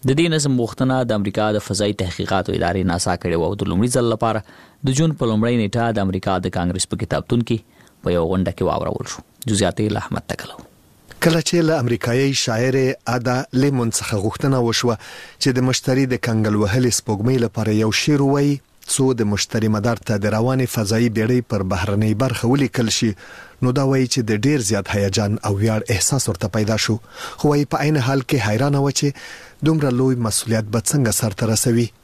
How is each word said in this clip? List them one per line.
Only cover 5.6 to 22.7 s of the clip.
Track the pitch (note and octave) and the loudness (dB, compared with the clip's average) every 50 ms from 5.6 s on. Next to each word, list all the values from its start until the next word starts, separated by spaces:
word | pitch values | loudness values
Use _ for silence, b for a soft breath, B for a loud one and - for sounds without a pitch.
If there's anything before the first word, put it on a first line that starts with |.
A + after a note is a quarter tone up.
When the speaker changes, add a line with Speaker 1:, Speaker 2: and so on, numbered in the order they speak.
Speaker 1:
نیټه | A2 G2 - A#2+ A#2 A#2 A2 G#2+ | 0 0 0 0 0 0 0 0
د | G2 | 0
امریکا | G2 F#2+ F#2+ - G2 F#2+ F2+ F2 | 0 -2 -2 0 0 -2 0 -2
د | F#2 - | -2 -2
کانګرس | F#2 F2 F2+ F2+ F#2 - - | -2 -2 -2 -2 -2 -4 -4
په | - - - | -4 -6 -4
کتابتون | - - - - _ B2 A#2+ A#2 - | -2 -4 -4 -2 _ 0 0 0 0
کې | A#2 A2 b b b b b b b b | -4 -4 b b b b b b b b
په | - - F2 | -2 0 0
یوه | F2 E2 D#2+ | 2 2 2
غونډه | F#2 F#2 F#2+ F#2+ F2 | 0 0 0 -2 -2
کې | - F#2+ E2+ | -2 0 0
واورول | - D2+ D#2 D#2+ - - - - | 0 0 -2 -4 -6 -6 -8 -10
شو. | - - - _ _ _ - - | -12 -14 -16 _ _ _ -4 -2
جزئیات | G#2+ F#2+ G2+ F2 D#2+ - | 0 2 2 0 0 0
یې | G#2+ G#2 G2+ | -2 -2 -2
له | G#2 - | -4 -4
احمد | - - - - _ | -6 -8 -8 -6 _
تکلو. | - - - - - - - - _ _ _ _ _ _ _ - - - | -10 -10 -10 -16 -16 -18 -20 -20 _ _ _ _ _ _ _ -20 -8 0
Speaker 2:
کله | - E3+ D#3+ E3+ D#3 - | 2 2 2 2 0 0
چې | - F3 D#3+ D#3+ | 0 2 2 2
له | D#3+ D#3 A#2+ | 2 0 0
امریکایي | A#2+ A#2+ A2 - B2 A#2+ B2+ C#3 C#3 C#3 - | 0 -2 -2 -2 0 0 2 2 2 0 0
شاعرې | - - A2+ A2 B2 C3 B2+ C3+ C3 B2+ C3+ - _ - A#2+ | -2 -2 0 0 0 2 2 2 2 0 0 -4 _ -4 -4
ادا | B2 A#2 B2+ B2 B2+ C#3 - - B2+ | -2 0 0 -2 -2 -4 -2 0 2
لیمون | C3 C#3+ C#3 B2+ A#2+ A#2 - - | 2 2 2 0 0 0 -2 -4
څخه | - - - G2+ F#2+ | -4 -2 -2 -2 -2
غوښتنه | G#2+ - - - C#3 C3+ B2+ A#2+ | -2 -4 -2 0 0 2 2 2
وشوه | A#2 A2+ - - A#2+ A2+ B B B B B B B B B | 2 0 0 0 0 -2 B B B B B B B B B
چې | - C#3 B2+ | 0 0 2
د | B2+ B2+ B2+ | 2 2 2
مشتري | B2+ - - - C3 C3+ C#3 B2+ | 0 0 0 0 2 2 2 0
د | B2+ A#2 - A#2+ | 0 -2 -2 0
کنګل | A2+ A2 G#2+ G#2+ G#2 G#2 | 0 2 2 2 2 2
وهلې | G#2 G2 G2 B2+ B2+ B2 A2 - | 0 2 2 2 2 2 0 -2
سپوږمۍ | - - G#2+ G2 G#2+ B2 C3 B2+ A#2 | -2 -4 -4 0 0 0 2 2 0
لپاره | A2 - - A2 A2+ G#2+ G#2+ | -2 -2 -2 -2 0 2 2
یو | A2 A2 G#2 - | 2 2 0 0
شعر | - - D3 C#3 C#3 | 0 2 2 4 4
ووایي، | C3+ C#3 C#3+ C#3+ C#3+ C#3+ C3+ _ _ _ - - - | 2 4 2 2 2 0 -2 _ _ _ -20 -8 -6
څو | - - C3 C3 C3 A#2 | 0 2 2 2 2 2
د | A2+ G#2 | 0 0
مشتري | G#2 G2 - - - A#2 A2 A2 G#2+ G#2+ | 0 0 -2 -2 -2 0 2 2 0 2
مدار | G2+ A#2 A#2 A2 - - | 2 0 -2 -2 -2 -2
ته | A2 G2+ G2+ | -2 0 0
د | G#2+ G#2 | 0 0
روانې | A2 A2+ B2+ C3 C3 B2+ A#2+ - | 2 0 2 2 0 -2 -2 -2
فضایي | B2 A2 G2 A2 A2+ A#2+ A#2 G#2 | -2 -2 0 2 2 2 2 2
بیړۍ | A2+ A2 A2+ B2 B2 A#2 _ A2+ | 0 0 2 2 0 0 _ -4
پر | G2+ G2 F#2 | -2 -2 -2
بهرنۍ | G2 F2 F2 G2 G2 G2+ A2 G#2+ G#2+ G#2 C3 | -2 -2 -2 0 0 0 2 0 2 0 0
برخه | B2+ A#2 - - A#2 | -2 -2 -2 0 0
ولیکل | C3 C#3 C#3 A#2 | 2 2 0 0